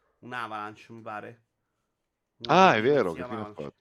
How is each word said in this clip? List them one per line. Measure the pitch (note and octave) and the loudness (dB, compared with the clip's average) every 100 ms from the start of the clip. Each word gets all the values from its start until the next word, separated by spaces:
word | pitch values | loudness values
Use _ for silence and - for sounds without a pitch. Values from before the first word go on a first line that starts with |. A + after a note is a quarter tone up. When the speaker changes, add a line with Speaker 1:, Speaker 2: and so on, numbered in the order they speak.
| _ _ | _ _
Speaker 1:
un | A#2+ | -14
Avalanche, | B2 A2+ G#2+ G#2+ A2 - | -10 -8 -8 -10 -14 -20
mi | A#2 | -18
pare? | A2 G#2+ G#2+ A#2 _ _ _ _ _ _ _ _ _ _ | -12 -12 -12 -18 _ _ _ _ _ _ _ _ _ _
Uno | A#2+ E3 | 2 6
Speaker 2:
Ah, | F#3+ | 6
Speaker 1:
dei | A#2+ | 6
Speaker 2:
è | |
vero, | A#2 D3 F#2+ | 4 2 2
Speaker 1:
tizi | |
Speaker 2:
che | D#2+ | -2
fine | B2 A2 | -8 -10
ha | G#2 | -10
Speaker 1:
Avalanche. | |
Speaker 2:
fatto? | G2+ C#2+ - | -12 -14 -14